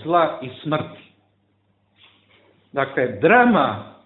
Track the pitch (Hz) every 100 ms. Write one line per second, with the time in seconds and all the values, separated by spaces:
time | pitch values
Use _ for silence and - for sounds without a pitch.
0 | 151 170 160 - 127 - 156 151 - -
1 | - _ _ _ _ _ _ _ _ _
2 | _ _ _ _ _ _ _ 143 135 -
3 | 123 101 160 233 240 196 131 104 - -